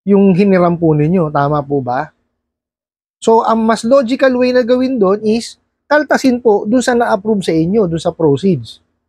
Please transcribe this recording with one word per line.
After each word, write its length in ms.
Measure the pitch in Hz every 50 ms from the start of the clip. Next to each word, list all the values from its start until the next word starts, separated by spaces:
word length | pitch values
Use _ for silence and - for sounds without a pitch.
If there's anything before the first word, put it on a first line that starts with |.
yung 320 | _ 190 202 196 202 196 185
hiniram 420 | 165 208 202 190 180 175 170 175
po 220 | 165 170 160 156
ninyo. 320 | 151 147 156 180 190 165 151
Tama 320 | 147 147 143 143 151 147
po 180 | 139 139 143 143
ba? 300 | 131 120 123 135 151 151 _ _ _ _ _ _ _ _ _ _ _ _ _ _ _ _ _ _ _ _ _ _ -
So, 220 | 226 226 226 240
ang 180 | 220 226 226 220
mas 240 | 220 226 - -
logical 460 | 226 269 277 269 220 269 262 277 262 254
way 160 | 247 254 247
na 160 | 247 254 247
gawin 320 | 220 254 254 262 262 269 240
doon 240 | 196 185 196 214 214
is 360 | 214 220 240 226 - - _ _ _ _ _ _
kaltasin 560 | _ 285 302 294 - 311 240 - 262 240 247 -
po 240 | 233 202 202 -
doon 160 | 208 240 262 233
sa 80 | -
na-approve 520 | 247 240 233 214 220 196 190 214 220 196 175
sa 120 | - 165
inyo, 320 | 160 160 170 196 233 202
doon 160 | 170 165 160 -
sa 80 | 175
proceeds. 720 | 165 - 165 147 139 123 - 196 180 131 113 - - _ _ _ _ _ _